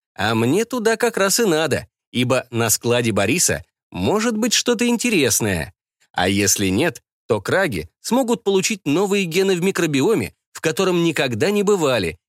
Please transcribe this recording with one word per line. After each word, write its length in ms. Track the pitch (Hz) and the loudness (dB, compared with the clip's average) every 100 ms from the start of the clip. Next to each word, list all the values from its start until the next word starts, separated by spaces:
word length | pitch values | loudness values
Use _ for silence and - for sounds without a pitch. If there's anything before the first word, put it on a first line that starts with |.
| _ - | _ -6
А 180 | 101 | -2
мне 300 | 113 117 170 | 0 2 0
туда 320 | 226 254 220 226 | 0 -2 0 2
как 220 | 240 208 | 0 0
раз 220 | 196 185 | 0 2
и 60 | 226 | 2
надо, 420 | 156 160 101 - _ _ | 2 0 -2 -6 _ _
ибо 360 | 117 123 127 - | -2 0 0 -2
на 180 | 117 113 | -2 0
складе 420 | - 120 120 117 | 0 0 0 0
Бориса 520 | 101 98 165 - 78 - _ _ | 0 0 0 0 -2 -8 _ _
может 460 | 87 98 202 226 214 | -4 0 0 0 -2
быть 160 | 240 | 0
что-то 340 | - - 226 240 | 0 0 0 0
интересное. 840 | 240 247 202 127 - 110 90 73 - _ _ _ | 0 0 0 2 0 0 -2 -4 -12 _ _ _
А 160 | - 92 | -2 0
если 380 | 98 98 - 98 | 2 2 0 0
нет, 340 | 95 165 - _ _ - | 0 0 -4 _ _ -4
то 140 | 110 | -4
краги 480 | - 160 190 92 78 _ | 0 -2 0 -4 -10 _
смогут 440 | - 240 240 233 | -2 0 0 -2
получить 420 | - 196 185 214 - | 0 0 0 -4 -2
новые 400 | 151 202 202 185 | 0 0 0 0
гены 300 | 165 190 185 | 0 0 0
в 60 | |
микробиоме, 720 | 185 185 170 151 175 208 87 - _ | 0 0 0 2 2 0 -2 -10 _
в 80 | - | -6
котором 420 | 160 160 190 180 | -4 0 0 2
никогда 480 | 170 156 139 113 160 | 2 0 -2 0 0
не 120 | 208 | 2
бывали – 540 | 202 202 147 120 87 80 | 2 2 2 0 -2 -6